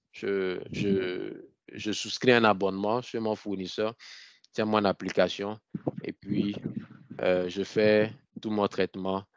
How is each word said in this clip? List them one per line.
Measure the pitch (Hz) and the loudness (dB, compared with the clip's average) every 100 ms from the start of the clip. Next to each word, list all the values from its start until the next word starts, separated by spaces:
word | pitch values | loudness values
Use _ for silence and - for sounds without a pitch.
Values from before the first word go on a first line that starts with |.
| _ | _
je, | - 101 98 92 90 - | -8 -4 -2 -2 -4 -8
je, | - 101 98 92 90 50 - - _ - | -4 0 0 0 -4 -8 -12 -16 _ -18
je | - 107 | -8 -4
souscris | 101 110 - 127 | -4 -6 2 4
un | 120 | 6
abonnement | 110 95 98 95 104 120 | 6 4 0 0 -2 -2
chez | 123 120 | -4 -4
mon | 110 | -2
fournisseur, | 104 104 95 92 - 107 123 - - - _ _ | -2 -4 -6 -6 -4 -4 -6 -16 -20 -20 _ _
tiens | - 107 | -2 2
mon | 107 | 4
application | 101 90 92 - 90 - 101 107 _ - - - | 4 0 0 2 2 0 -6 -8 _ -6 -6 -6
et | - | -8
puis, | - - - 101 - - - - - - - | -10 -4 -2 0 -4 -8 -10 -12 -18 -16 -2
euh, | 92 90 90 | 2 2 0
je | 95 | -4
fais | 95 110 107 107 110 113 _ - | -2 2 6 6 4 -2 _ -10
tout | 110 | -2
mon | 104 101 | 0 0
traitement | - 92 98 95 95 98 | 0 -2 -2 -4 -4 -6